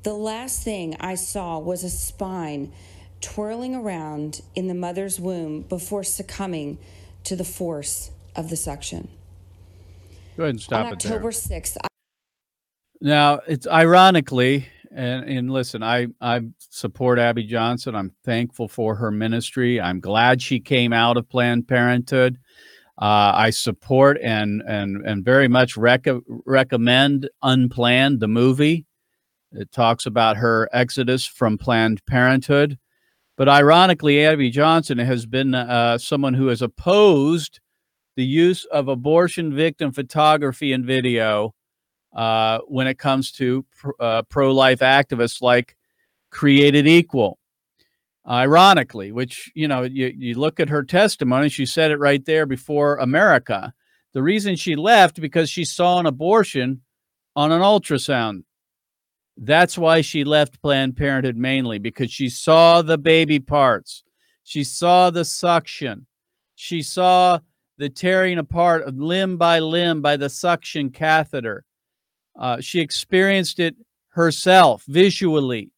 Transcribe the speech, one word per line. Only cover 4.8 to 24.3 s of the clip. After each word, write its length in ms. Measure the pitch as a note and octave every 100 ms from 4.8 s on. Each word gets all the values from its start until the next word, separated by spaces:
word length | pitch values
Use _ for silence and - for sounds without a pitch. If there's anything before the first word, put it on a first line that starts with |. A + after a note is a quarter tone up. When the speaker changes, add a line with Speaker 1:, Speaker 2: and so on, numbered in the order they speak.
| F3+ F3+ G3 F#3+
Speaker 1:
womb 420 | F3+ F3+ D#3+ D3+
before 420 | - F3+ E3+ G3+ F3+
succumbing 760 | - F#3+ - G3 E3 C#3+ D#3 - - - - -
to 100 | F#3
the 80 |
force 680 | F3+ - F3 D3+ C#3+ - - - -
of 160 | - D#3+
the 60 | E3
suction. 540 | D#3+ C#3+ - E3+ - - - - - _ - - - - - - - -
Speaker 2:
Go 60 |
ahead 120 | D#3+ A2+
and 60 |
stop 240 | - A2 A#3
Speaker 1:
On 60 |
Speaker 2:
it 60 | F#2+
there. 120 | G#3
Speaker 1:
October 200 | A3 A3
sixth, 440 | A3 - E3+ - -
I 40 | - _ _ _ _ _ _ _ _ _ _ _
Speaker 2:
Now, 400 | C#3+ D3 D3 C#3+ -
it's 200 | D3 -
ironically, 1000 | D#3+ E3 F3+ F#3+ F3 C3+ C3 B2+ C#3 C3+ _ _
and, 380 | C3+ B2+ B2+ -
and 220 | C3 B2
listen, 320 | C3+ B2+ A#2
I, 240 | A2 B2 A#2+ -
I 220 | A#2+ A#2+ A2+ -
support 640 | - - A#2 - B2+ B2
Abby 240 | A#2+ A#2
Johnson. 520 | G#2+ A#2 A2+ B2 C3 A2
I'm 160 | G2 _
thankful 440 | - A#2 A#2+ - A2+
for 280 | - A2 G#2
her 160 | A2+
ministry. 680 | G#2 A2+ A2+ A#2 - B2 A#2+
I'm 200 | F2+ F2+
glad 420 | F2+ G#2+ B2 B2+
she 180 | B2 B2+
came 320 | - C3 A#2+
out 240 | A#2 A#2 A#2+
of 120 | A#2
Planned 380 | B2+ A#2+ A#2+ A#2
Parenthood. 720 | B2+ A#2+ B2 B2 C3 B2+ B2 _ _ _ _ _ -
Uh, 340 | G#2 G#2 G#2
I 160 | G2 A2+
support 680 | A2 - G2+ - C3 C#3 D3
and, 400 | A#2